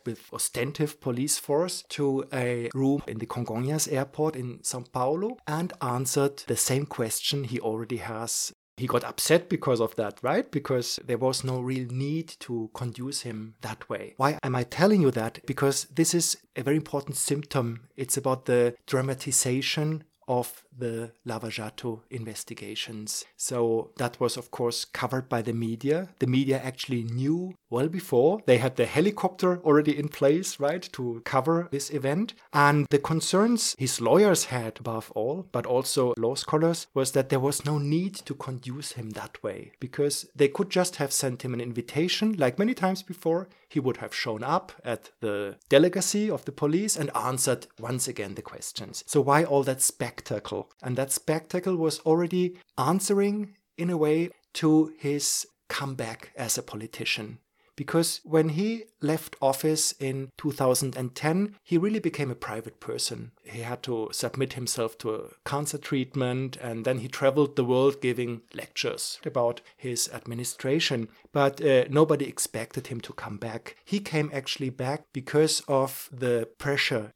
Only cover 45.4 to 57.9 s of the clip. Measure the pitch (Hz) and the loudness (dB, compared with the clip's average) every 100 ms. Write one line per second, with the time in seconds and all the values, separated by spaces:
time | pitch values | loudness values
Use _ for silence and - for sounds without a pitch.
45.4 | 101 - - 139 175 190 - 208 214 143 | -4 -8 6 8 8 4 0 0 0 -2
46.4 | - - 147 170 214 - 143 113 123 131 | -6 -2 0 2 0 -2 -2 -2 -2 0
47.4 | 139 117 - - 113 127 127 113 98 95 | 0 0 -4 -12 -6 -4 -4 -6 -8 -10
48.4 | - - - - 101 - - 147 131 147 | -12 -12 -10 -10 -10 -12 0 2 6 4
49.4 | 165 139 135 131 - - 117 - - 107 | 6 2 2 0 0 0 -8 -8 -8 -8
50.4 | - 98 - _ 131 127 135 - - 160 | -6 -8 -8 _ -6 -4 -2 -2 0 -2
51.4 | 160 180 185 175 160 151 160 165 170 180 | -2 -4 -2 0 0 0 2 4 4 2
52.4 | 180 180 _ - 135 190 202 196 202 208 | 0 -2 _ 0 2 2 2 2 2 0
53.4 | 202 - _ - 175 165 151 160 175 - | -6 -12 _ -4 -2 2 4 4 0 -6
54.4 | _ - 156 156 156 - 143 143 - - | _ 0 6 6 6 0 -2 0 0 -2
55.4 | - _ - - 139 131 113 - - - | -4 _ -8 -6 -6 -6 -6 -8 -14 -8
56.4 | 113 127 - 107 110 - 117 - 107 120 | -4 -4 -4 -10 -10 -6 -4 -4 -6 -14
57.4 | _ _ _ - 135 | _ _ _ -10 0